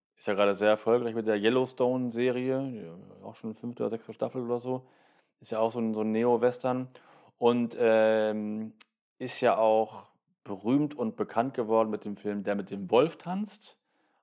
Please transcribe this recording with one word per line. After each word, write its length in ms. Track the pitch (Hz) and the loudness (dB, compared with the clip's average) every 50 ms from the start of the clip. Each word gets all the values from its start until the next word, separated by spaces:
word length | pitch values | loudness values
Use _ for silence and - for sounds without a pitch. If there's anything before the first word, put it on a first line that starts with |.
| _ _ _ | _ _ _
ist 100 | _ - | _ -6
ja 80 | - 104 | -4 0
gerade 200 | 92 104 101 101 | 2 2 2 2
sehr 160 | 92 104 107 | 2 2 2
erfolgreich 440 | 107 107 - 113 117 123 120 117 110 | 2 2 2 2 2 2 2 -2 -4
mit 120 | 117 110 | -4 -2
der 100 | 107 107 | 0 0
Yellowstone-Serie. 1500 | 104 101 113 123 127 131 123 - - 127 123 127 127 127 123 113 113 123 127 123 123 127 127 131 131 135 135 123 107 95 | 2 2 2 2 2 0 -2 -2 -2 0 0 0 -2 -4 -4 -4 -2 -2 -2 -2 -2 -2 -2 -4 -4 -4 -6 -10 -12 -14
Ja, 400 | 82 82 90 95 95 98 98 98 | -14 -16 -18 -20 -20 -20 -18 -18
auch 80 | 107 113 | -18 -16
schon 180 | - - 113 110 | -12 -12 -12 -10
fünfte 300 | - - 123 113 - 113 | -10 -10 -10 -6 -4 -4
oder 60 | 110 | -4
sechste 220 | 107 113 - - 110 | -4 -6 -10 -12 -8
Staffel 300 | - - 120 - 131 123 | -6 -6 -6 -4 -6 -4
oder 180 | 117 120 120 | -4 -4 -4
so. 280 | 120 127 127 127 131 _ _ _ _ _ _ _ _ _ _ _ | -4 -6 -8 -8 -8 _ _ _ _ _ _ _ _ _ _ _
Ist 120 | - - 113 | -12 -6 -2
ja 60 | 110 | 0
auch 140 | 113 113 110 | 0 0 0
so 60 | 123 | 0
ein, 140 | 113 110 110 | -2 -2 0
so 60 | 107 107 | 0 0
ein 100 | 110 110 | 0 0
Neo-Western. 760 | 110 117 123 120 113 113 123 123 123 - 131 127 127 127 127 - - _ - - - _ _ _ - | 2 4 4 4 4 4 2 2 2 -2 -2 -2 -2 -4 -10 -14 -20 _ -20 -20 -20 _ _ _ 0
Und, 380 | 123 120 120 120 120 113 - - | 2 2 4 4 0 -2 0 2
ähm, 920 | 120 113 113 110 110 110 110 110 107 107 107 107 107 107 107 107 110 110 - _ - _ _ _ _ _ _ - | 4 4 6 6 6 4 4 4 2 0 -2 -2 -4 -6 -6 -6 -8 -10 -12 _ -20 _ _ _ _ _ _ -10
ist 220 | 131 123 - - | -10 -8 -4 2
ja 160 | 131 117 98 | 2 4 4
auch 520 | 90 113 110 110 110 110 110 - 101 - _ _ _ _ _ _ _ _ | 4 4 4 4 4 2 0 -4 -16 -20 _ _ _ _ _ _ _ _
berühmt 520 | - 101 92 98 110 131 143 151 143 147 | -12 -10 -6 -2 2 2 2 2 0 -2
und 180 | - 123 110 104 | -4 -6 -6 -4
bekannt 380 | - 104 - - 117 120 135 135 | -4 -6 -4 -2 -2 -2 -2 -2
geworden 360 | - 117 107 110 113 113 110 | -4 -2 2 2 2 2 2
mit 140 | 107 104 - | -2 -6 -6
dem 120 | 107 104 | -8 -10
Film 260 | 101 - 104 104 101 95 | -8 -6 -6 -6 -4 -2
Der 140 | 101 101 | -2 -2
mit 140 | 101 98 95 | -4 -4 -6
dem 200 | 98 98 98 90 | -8 -10 -4 2
Wolf 260 | 101 117 143 - - | 4 4 4 4 0
tanzt. 640 | - - 170 180 196 214 208 - - - - - _ _ _ _ _ _ _ _ _ | -8 -10 -8 -6 -6 -6 -8 -10 -16 -20 -20 -20 _ _ _ _ _ _ _ _ _